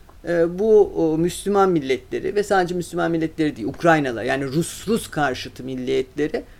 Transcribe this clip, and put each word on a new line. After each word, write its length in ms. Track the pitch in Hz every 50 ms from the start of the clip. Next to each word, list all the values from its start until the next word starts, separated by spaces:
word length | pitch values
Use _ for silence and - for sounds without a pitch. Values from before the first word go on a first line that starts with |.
| - - - - - 170
e, 300 | 175 170 165 170 175 185
bu, 340 | 214 220 214 208 196 - -
o, 220 | 160 165 156 156 156
Müslüman 520 | 170 175 - - - 196 202 196 196 190
milletleri 640 | 175 156 131 131 131 123 - - - 117 123 - 202
ve 80 | 208
sadece 320 | 202 - 202 185 180 165 180
Müslüman 360 | 180 165 - 165 170 170 165
milletleri 460 | 165 160 160 160 - - 156 147 127
değil, 120 | 120 107 123
Ukraynalı, 560 | - - - 170 160 156 143 131 113 110 107
yani 200 | 131 131 139 139
Rus, 440 | 135 127 165 165 - - - - 190
Rus 220 | 226 208 - -
karşıtı 520 | - 156 147 139 131 - - 127 - -
milliyetleri, 800 | 123 131 131 127 123 127 135 131 131 - - 143 147 156 - 240 - - - -